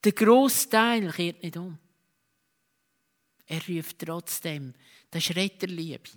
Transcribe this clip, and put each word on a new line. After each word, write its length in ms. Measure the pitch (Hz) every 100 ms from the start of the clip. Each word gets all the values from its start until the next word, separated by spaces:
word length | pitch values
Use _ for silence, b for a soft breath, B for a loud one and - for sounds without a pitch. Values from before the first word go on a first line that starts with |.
| 214
der 80 |
Grossteil 960 | 196 214 247 269 - - 220 226 233 190
kehrt 300 | 156 175 175
nicht 160 | 175 170
um. 220 | 180 160 _ _ _ _ _ _ _ _ _ _ _ _ _ _ _ _ _
Er 200 | 160 170
ruft 300 | 170 156 -
trotzdem. 760 | 165 165 - - 170 151 135 123 b b b
Das 180 | 165 -
ist 80 | 175
Retterliebe. 760 | 196 196 185 170 165 135 -